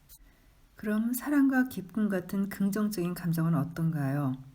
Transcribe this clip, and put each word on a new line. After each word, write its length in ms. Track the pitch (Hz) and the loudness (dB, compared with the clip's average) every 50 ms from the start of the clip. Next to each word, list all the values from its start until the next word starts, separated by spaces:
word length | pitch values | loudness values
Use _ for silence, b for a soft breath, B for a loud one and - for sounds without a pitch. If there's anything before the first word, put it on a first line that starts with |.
| - B B B B B B B B B B B B B _ | -20 B B B B B B B B B B B B B _
그럼 360 | - - 214 214 214 226 233 | -8 -4 -2 0 0 0 0
사랑과 560 | 247 240 - 277 302 285 269 269 269 254 254 254 | -2 -2 -2 0 4 4 4 6 4 4 2 0
기쁨 400 | - 185 180 - - 220 214 202 | -2 -8 -10 -6 -2 0 0 0
같은 400 | 196 180 175 - - 196 196 196 | 0 -2 -2 -2 -2 -2 -2 -2
긍정적인 640 | - - 196 202 196 208 208 208 214 - 175 175 180 | -2 0 0 0 2 0 0 0 0 -2 -2 -2 -2
감정은 400 | 175 170 175 160 165 165 165 165 | -2 -2 0 0 2 2 2 2
어떤가요? 800 | 139 135 - - - 165 165 156 147 143 135 135 147 147 131 131 131 - - - | 2 0 -2 -2 -2 0 0 0 0 0 0 0 0 0 0 -2 -4 -8 -14 -20